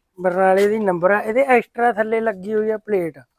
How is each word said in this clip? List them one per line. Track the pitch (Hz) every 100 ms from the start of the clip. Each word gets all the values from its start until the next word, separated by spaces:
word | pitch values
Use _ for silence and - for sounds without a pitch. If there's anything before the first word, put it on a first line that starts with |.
| _ -
ਬਰਨਾਲੇ | 180 175 190 190 202
ਦੀ | 220
ਨੰਬਰ | 202 175 180
ਆ। | 208
ਇਹਦੇ | 220 233
ਐਕਸਟਰਾ | 277 240 - 233 240
ਥੱਲੇ | 208 220 226
ਲੱਗੀ | 226 190 190
ਹੋਈ | 214 214
ਆ | 220
ਪਲੇਟ। | 208 196 165 - _